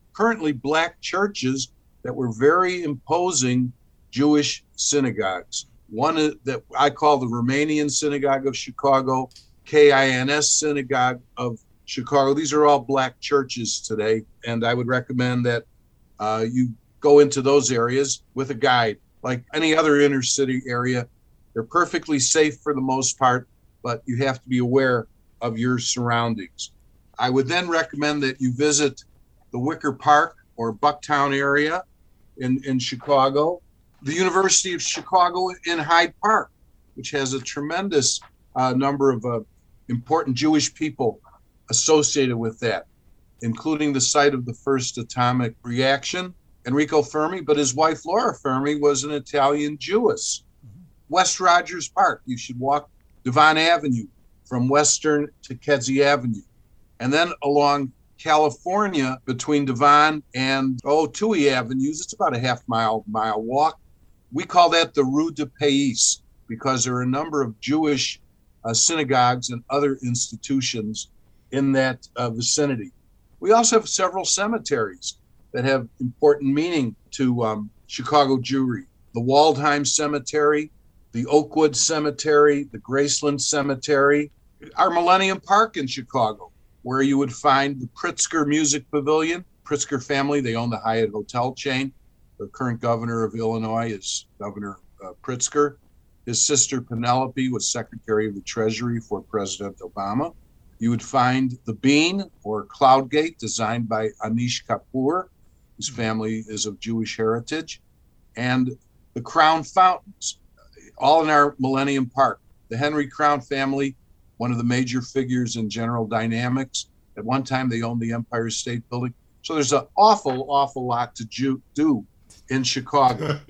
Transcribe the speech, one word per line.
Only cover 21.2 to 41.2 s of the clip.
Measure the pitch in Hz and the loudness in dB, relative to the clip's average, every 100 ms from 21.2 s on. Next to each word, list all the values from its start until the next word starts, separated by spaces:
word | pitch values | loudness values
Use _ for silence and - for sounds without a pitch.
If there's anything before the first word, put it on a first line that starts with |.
| _ _ _ | _ _ _
they're | 113 | -8
perfectly | 113 175 170 165 160 143 | -2 0 0 -2 -2 -2
safe | - 160 151 131 | 2 2 2 0
for | 151 | -4
the | 139 | -2
most | 131 131 127 - | -2 -2 -4 0
part, | 127 123 - _ _ _ | 2 2 -4 _ _ _
but | 123 117 - | -8 -8 -6
you | 120 135 | -2 -2
have | 127 | -4
to | 127 | -2
be | 123 | -2
aware | 123 135 131 120 - _ _ _ | 2 2 2 0 -4 _ _ _
of | 120 113 | -6 -2
your | 123 127 | -2 -2
surroundings. | 123 127 120 120 117 104 92 - - _ _ _ _ - | -4 -4 -2 0 -2 -4 -10 -14 -18 _ _ _ _ -4
I | 127 | 0
would | 131 135 | 0 0
then | 175 175 | -2 0
recommend | 165 160 143 147 147 | -2 -2 -2 -2 0
that | 135 127 | -2 -2
you | 127 | -4
visit | 120 151 143 143 - - _ _ _ _ | 0 2 2 0 -2 -16 _ _ _ _
the | 123 | -6
Wicker | 135 165 147 | -4 -4 -6
Park | 131 147 147 165 - _ - | -2 4 4 4 -4 _ -8
or | 113 | -6
Bucktown | 104 147 147 - 147 139 139 | -2 -2 -2 -2 0 2 0
area | 139 143 151 180 - _ _ _ _ - | 0 2 0 -2 -8 _ _ _ _ -8
in, | 127 131 | -2 -2
in | 135 127 | -2 -4
Chicago, | 123 123 147 139 135 143 156 180 _ _ _ _ | -4 -8 0 2 4 2 0 -2 _ _ _ _
the | 139 | -4
University | 165 185 185 190 - 185 | 0 2 2 2 2 0
of | 170 | -6
Chicago | - 165 - 185 175 180 185 180 170 | -6 -8 0 2 2 0 -4 -4 -4
in | 165 | -4
Hyde | 147 170 170 - | 2 4 2 0
Park, | 202 214 - _ _ _ _ - | 0 2 0 _ _ _ _ -14
which | 127 | -6
has | 143 135 | -4 -2
a | 131 | -4
tremendous, | 123 147 147 175 202 151 117 - - _ _ 127 | -6 -8 -6 -4 0 0 2 -2 -8 _ _ -2
uh, | 127 | 0
number | 127 139 139 139 | 2 0 2 2
of, | 117 123 | 2 -2
uh, | 113 107 _ _ _ - | -4 -6 _ _ _ -8
important | 120 120 160 139 123 | -8 -2 -2 0 0
Jewish | 156 156 139 | 2 2 0
people | - 156 - 117 - | -4 -6 -2 -4 -4